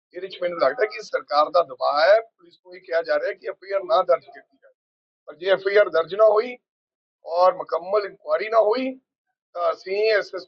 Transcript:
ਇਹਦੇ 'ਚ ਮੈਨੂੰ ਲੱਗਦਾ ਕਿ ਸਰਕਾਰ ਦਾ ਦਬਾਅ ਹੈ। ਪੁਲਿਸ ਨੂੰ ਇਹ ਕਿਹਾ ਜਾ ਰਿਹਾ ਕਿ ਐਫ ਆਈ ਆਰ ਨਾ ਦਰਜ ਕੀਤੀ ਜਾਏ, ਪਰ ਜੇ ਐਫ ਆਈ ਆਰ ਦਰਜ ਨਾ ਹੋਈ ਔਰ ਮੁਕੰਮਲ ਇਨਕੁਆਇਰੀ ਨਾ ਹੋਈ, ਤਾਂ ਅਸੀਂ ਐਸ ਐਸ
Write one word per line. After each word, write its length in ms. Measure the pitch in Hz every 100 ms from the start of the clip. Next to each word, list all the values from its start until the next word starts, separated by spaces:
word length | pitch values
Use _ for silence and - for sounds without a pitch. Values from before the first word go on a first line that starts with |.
| _
ਇਹਦੇ 140 | 170 190
'ਚ 100 | 180
ਮੈਨੂੰ 180 | 180 170
ਲੱਗਦਾ 260 | 139 - 180
ਕਿ 160 | 226
ਸਰਕਾਰ 480 | 196 165 - 147 151
ਦਾ 120 | 170
ਦਬਾਅ 460 | - 127 131 143 170
ਹੈ। 120 | 220
ਪੁਲਿਸ 380 | 226 _ 170 _ 180
ਨੂੰ 80 | 185
ਇਹ 40 |
ਕਿਹਾ 220 | 185 165
ਜਾ 160 | 160 151
ਰਿਹਾ 140 | 175
ਕਿ 160 | 208 -
ਐਫ 160 | 196
ਆਈ 80 | 190
ਆਰ 120 | 196
ਨਾ 180 | 180 170
ਦਰਜ 220 | 175 165
ਕੀਤੀ 320 | - - _ _
ਜਾਏ, 100 | _ _ _ _ _ _ -
ਪਰ 80 |
ਜੇ 160 | 147 185
ਐਫ 160 | 185 196
ਆਈ 80 | 202
ਆਰ 120 | 196
ਦਰਜ 260 | 160 160
ਨਾ 100 | 196
ਹੋਈ 320 | 214 214 247 247 _ _ _ _ _ _
ਔਰ 300 | - 170 185
ਮੁਕੰਮਲ 500 | 175 151 165 175 208
ਇਨਕੁਆਇਰੀ 440 | 196 - 151 156 214
ਨਾ 120 | 226
ਹੋਈ, 340 | 208 247 262 262 _ _ _ _ _
ਤਾਂ 180 | 175 170
ਅਸੀਂ 400 | 165 190 202 220
ਐਸ 220 | 208 185
ਐਸ 120 | 185